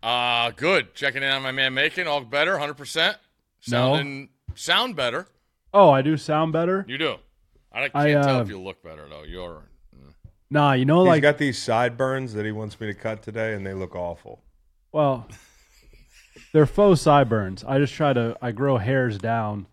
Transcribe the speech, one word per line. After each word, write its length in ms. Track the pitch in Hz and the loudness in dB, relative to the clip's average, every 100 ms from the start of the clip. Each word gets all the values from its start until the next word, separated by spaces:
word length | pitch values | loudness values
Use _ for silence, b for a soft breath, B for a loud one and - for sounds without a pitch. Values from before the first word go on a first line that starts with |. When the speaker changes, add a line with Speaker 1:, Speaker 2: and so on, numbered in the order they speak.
Speaker 1:
Uh, 480 | 113 123 123 120 117 | -2 -2 0 0 -2
good. 420 | 110 151 185 104 | -2 0 0 -2
Checking 300 | - 143 135 | -6 -6 -4
in 60 | 135 | -4
on 100 | 135 | -2
my 100 | 135 | -4
man 220 | 131 135 | -2 -2
Macon. 340 | 131 151 180 170 | 0 -2 -2 -4
All 140 | 143 | -4
better, 360 | 120 143 160 185 | -2 -2 0 0
hundred 160 | 147 143 | -4 -8
percent. 420 | 139 160 175 - _ _ _ _ - | -8 -2 -2 -2 _ _ _ _ -4
Speaker 2:
No. 260 | 120 127 147 | 0 2 0
Speaker 1:
Sounding, 340 | 143 139 139 _ - - | -2 -10 -16 _ -20 -14
sound 400 | - 180 254 170 | -2 -2 -2 -4
better. 320 | 123 127 190 _ _ _ _ | -4 -4 -10 _ _ _ _
Speaker 2:
Oh, 160 | 202 180 | 6 8
I 120 | 135 | 8
do 160 | 135 156 | 2 -2
sound 340 | - 151 160 | -2 -2 0
better? 300 | 160 170 190 190 | -2 -2 -2 -6
Speaker 1:
You 100 | 135 | -4
do. 180 | 156 104 _ _ _ _ _ | -4 -6 _ _ _ _ _
I 160 | 110 139 | -8 -4
can't 60 | 139 | 0
Speaker 2:
I, 160 | 147 147 | 2 4
Speaker 1:
tell 160 | 143 131 | 4 2
Speaker 2:
uh, 40 | |
Speaker 1:
if 80 | 107 | -2
you 100 | 98 | -8
look 240 | 92 92 | -12 -14
better, 240 | 85 78 73 | -18 -18 -18
though. 140 | 76 | -18
You're, 400 | 76 87 90 80 - _ - 65 | -14 -12 -12 -14 -20 _ -20 -20
mm. 180 | 67 _ - _ _ | -20 _ -20 _ _
Speaker 2:
Nah, 240 | 147 147 | 2 4
you 120 | 131 131 | 4 4
know, 160 | 165 | 6
Speaker 3:
He's 40 | 185 | 6
Speaker 2:
like 120 | 160 | 6
Speaker 3:
got 160 | 143 147 | 4 2
these 200 | 143 117 | -2 -2
sideburns 760 | - 113 123 120 131 135 131 | -2 0 0 -2 -4 -2 -6
that 120 | 107 107 | -6 -6
he 60 | |
wants 280 | 107 107 - | -6 -10 -10
me 80 | 110 | -10
to 60 | |
cut 280 | 98 113 110 | -8 -8 -8
today, 300 | - 110 110 | -10 -6 -4
and 120 | 104 98 | -6 -8
they 80 | |
look 220 | 95 90 90 | -8 -8 -8
awful. 460 | 87 85 - - _ _ _ _ _ | -8 -10 -16 -20 _ _ _ _ _
Speaker 2:
Well, 360 | 156 147 127 110 b b b b b b b _ - _ - - | 0 0 -2 -8 b b b b b b b _ -20 _ -20 0
they're 120 | 156 143 | 4 4
faux 340 | - 208 170 | 6 6 6
sideburns. 640 | 160 143 127 113 95 95 | 6 4 4 0 -4 -8
I 140 | - 135 | -4 -2
just 160 | 143 | -2
try 180 | - 151 | 0 0
to, 220 | 123 117 117 | 2 -2 -4
I 100 | 123 | -8
grow 260 | 107 139 127 | -4 0 0
hairs 400 | 101 135 127 101 | 0 0 0 -2
down 500 | 113 113 107 104 92 | -4 -2 -2 -6 -12